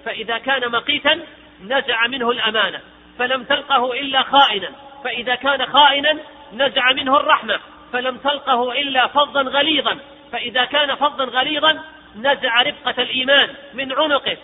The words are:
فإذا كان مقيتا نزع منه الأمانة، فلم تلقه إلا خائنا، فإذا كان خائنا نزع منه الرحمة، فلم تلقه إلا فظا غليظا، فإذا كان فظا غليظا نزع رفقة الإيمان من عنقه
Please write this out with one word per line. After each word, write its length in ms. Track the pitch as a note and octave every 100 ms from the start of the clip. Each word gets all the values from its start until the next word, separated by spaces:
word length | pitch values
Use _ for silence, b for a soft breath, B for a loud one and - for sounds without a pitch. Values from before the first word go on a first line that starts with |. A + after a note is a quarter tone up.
فإذا 340 | A3+ A3 G#3+ A3+
كان 320 | C4 C4+ A#3+
مقيتا 480 | A#3 A#3 C#4+ C#4+ D#4+ D#4+ - - -
نزع 420 | F#3+ C4+ B3+ A3+ A#3
منه 240 | C4 A#3+
الأمانة، 500 | A#3 A3 A3 F#3+ - - - - -
فلم 260 | B3 C4
تلقه 480 | A#3 D4 C#4 C#4 B3+
إلا 300 | A#3+ C#4 C4+
خائنا، 480 | A#3+ C#4 C4 G#3 E3+ - - -
فإذا 300 | - A#3 A#3
كان 320 | B3 C4+ C#4 B3
خائنا 520 | C#4 D4 C#4 D4 D4+ - - -
نزع 400 | G#3+ C4+ C4 B3+
منه 240 | C4 C4+ C#4+
الرحمة، 440 | C#4+ D4 A3 F#3+ - - -
فلم 240 | B3 B3+ B3
تلقه 560 | C4+ C#4+ C4+ B3 B3
إلا 340 | B3 C#4+ C4 A#3+
فظا 360 | C#4+ C#4+ C#4
غليظا، 560 | C4 C4+ D4 D4+ A3+ - - - -
فإذا 320 | A#3+ A#3 A#3
كان 300 | B3 C#4+ C#4+
فظا 300 | B3 C#4+ A#3+
غليظا 560 | B3+ B3 C#4+ D4+ D#4 D4+ - - - G#3
نزع 460 | C4 C#4 B3+ A#3
رفقة 400 | C4+ - B3+ B3
الإيمان 520 | B3 B3+ C4 C#4 A3+ - -
من 180 | A3+ C4+
عنقه 440 | C4+ D#4 C#4 G#3 E3+